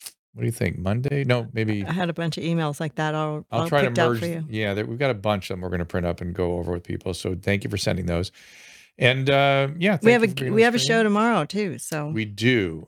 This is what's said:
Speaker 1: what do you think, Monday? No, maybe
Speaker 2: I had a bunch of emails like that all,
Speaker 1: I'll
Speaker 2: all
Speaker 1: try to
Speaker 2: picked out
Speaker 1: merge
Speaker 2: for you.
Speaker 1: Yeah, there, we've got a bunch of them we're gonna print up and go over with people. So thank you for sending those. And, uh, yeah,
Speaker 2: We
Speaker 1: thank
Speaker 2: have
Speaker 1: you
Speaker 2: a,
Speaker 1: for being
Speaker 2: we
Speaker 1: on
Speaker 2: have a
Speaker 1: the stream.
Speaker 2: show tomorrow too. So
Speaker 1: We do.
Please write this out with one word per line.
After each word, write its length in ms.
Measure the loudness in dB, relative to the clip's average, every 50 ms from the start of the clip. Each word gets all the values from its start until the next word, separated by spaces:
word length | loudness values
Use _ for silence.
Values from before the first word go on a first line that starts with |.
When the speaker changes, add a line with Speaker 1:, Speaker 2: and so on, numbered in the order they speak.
| -20 -20 -20 _ _ _ -8
Speaker 1:
what 80 | -4
do 40 | -4
you 60 | -2
think, 260 | -2 0 -2 -2 -2
Monday? 460 | -2 -2 -2 -2 -2 -2 -2 -2 -2 0
No, 240 | 0 0 0 -2 -4 -4
maybe 300 | -2 -2 0 0 -2 -2
Speaker 2:
I 60 | -2
had 180 | -2 -2 -2 -2
a 40 | -2
bunch 240 | -4 -4 -4 -4
of 60 | -4 -4
emails 360 | -2 -2 0 -2 -2 -4 -4
like 160 | -6 -6 -4
that 200 | -4 -2 -2 -2
all, 300 | -2 -2 -4 -4 -8 -8 _
Speaker 1:
I'll 100 | -2 -2
Speaker 2:
all 60 | 0
Speaker 1:
try 140 | 2 2 4
to 60 | 4
Speaker 2:
picked 100 | 4 4 4
out 100 | 4 4
Speaker 1:
merge 80 | 2 0
Speaker 2:
for 60 | -2
you. 180 | -4 -4 -6 -6
Speaker 1:
Yeah, 280 | -6 -4 -2 -2 0 0
there, 100 | -2 -2
we've 140 | -4 -2 -2
got 100 | 0 0
a 60 | 0
bunch 340 | 0 0 0 0 0 -2 -6
of 60 | -6
them 60 | -6
we're 80 | -4 -4
gonna 160 | -2 -2 -2
print 200 | -2 -2 -2 -2
up 160 | -2 -2 -4
and 140 | -6 -6 -2
go 220 | -2 0 0 0 -2
over 120 | -2 -4
with 120 | -4 -6 -6
people. 320 | -6 -8 -6 -6 -6 -6
So 200 | -4 -4 -4 -4
thank 280 | -2 0 0 0 0 0
you 60 | -2
for 60 | -4
sending 280 | -2 0 0 0 0 0
those. 260 | -2 0 -2 -2 -4 -8 -16 -20 -20 -20 -20 -20 -20 -20 -20 -20 _ _ 2
And, 280 | 2 2 2 2 2
uh, 420 | 2 4 4 4 4 4 2 2 0 -2 0
yeah, 140 | 0 2 2 4 6
Speaker 2:
We 80 | 6
Speaker 1:
thank 0 |
Speaker 2:
have 100 | 6 6
Speaker 1:
you 60 | 4
Speaker 2:
a, 20 | 2
Speaker 1:
for 60 | 0
being 180 | -2 -2 0 4
Speaker 2:
we 80 | 4
Speaker 1:
on 40 | 4
Speaker 2:
have 100 | 4 4
a 20 |
Speaker 1:
the 60 | 2 2
stream. 140 | 2 2 4
Speaker 2:
show 40 | 4
tomorrow 420 | 4 2 2 2 2 2 2 0
too. 340 | -2 -2 -4 -4 -4 -4 -8
So 300 | -8 -6 -6 -4 -4 -4
Speaker 1:
We 160 | -2 -4 -4
do. 600 | -4 -2 0 2 4 4 4 2 0 -2 -6 -12